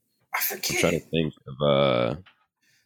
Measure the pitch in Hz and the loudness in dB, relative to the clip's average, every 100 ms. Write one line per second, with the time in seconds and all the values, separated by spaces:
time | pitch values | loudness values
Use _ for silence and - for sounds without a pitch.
0 | _ _ _ - - - - - 87 82 | _ _ _ -6 -4 -4 -4 0 0 0
1 | - 82 78 - - 65 73 69 69 60 | -2 -2 -2 -4 -16 -2 2 4 4 2
2 | 60 78 - _ _ _ _ _ | 0 -4 -10 _ _ _ _ _